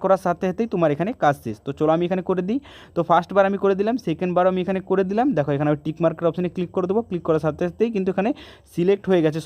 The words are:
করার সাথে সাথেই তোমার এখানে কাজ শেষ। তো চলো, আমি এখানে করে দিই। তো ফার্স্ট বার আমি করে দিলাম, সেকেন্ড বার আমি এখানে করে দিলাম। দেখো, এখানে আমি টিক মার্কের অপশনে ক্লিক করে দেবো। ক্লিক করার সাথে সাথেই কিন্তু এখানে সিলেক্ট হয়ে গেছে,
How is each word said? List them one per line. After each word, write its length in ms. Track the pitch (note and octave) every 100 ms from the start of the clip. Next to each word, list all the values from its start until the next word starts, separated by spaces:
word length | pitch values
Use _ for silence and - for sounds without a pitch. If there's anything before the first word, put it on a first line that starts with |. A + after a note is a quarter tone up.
করার 180 | F#3+ F#3 F#3
সাথে 180 | F3 F#3
সাথেই 180 | F3+ A#3
তোমার 160 | F#3 E3
এখানে 160 | D3 F3+ C4
কাজ 120 | D3+ C#3+
শেষ। 120 | A#2+ G#2 -
তো 40 | C#3+
চলো, 120 | D#3 E3
আমি 80 | F3
এখানে 140 | F#3 F3
করে 120 | F#3 F3+
দিই। 100 | B3+ - - - -
তো 40 | E3+
ফার্স্ট 220 | E3 E3 F#3
বার 80 | G3
আমি 80 | G3
করে 100 | G3 F#3+
দিলাম, 140 | G#3 A#3+ -
সেকেন্ড 260 | D#3 F#3 F3
বার 80 | F#3
আমি 80 | F#3
এখানে 160 | F3+ F#3+ F#3
করে 120 | F#3+ F#3+
দিলাম। 160 | G#3 C4+ F3
দেখো, 140 | C#3+ C#3+
এখানে 120 | D3
আমি 100 | D3
টিক 120 | D#3 D#3
মার্কের 240 | E3 E3 E3+
অপশনে 200 | D#3+ F3+ -
ক্লিক 140 | F3 -
করে 100 | F3+
দেবো। 140 | G3+ A#3
ক্লিক 160 | F3 E3
করার 140 | D#3 D#3
সাথে 160 | D3+ F3+
সাথেই 220 | E3+ A3+
কিন্তু 140 | G#3+ F#3+
এখানে 160 | F#3 G3+ - - - _
সিলেক্ট 320 | - F3 G3+ F#3
হয়ে 120 | F#3
গেছে, 140 | D#3 D#3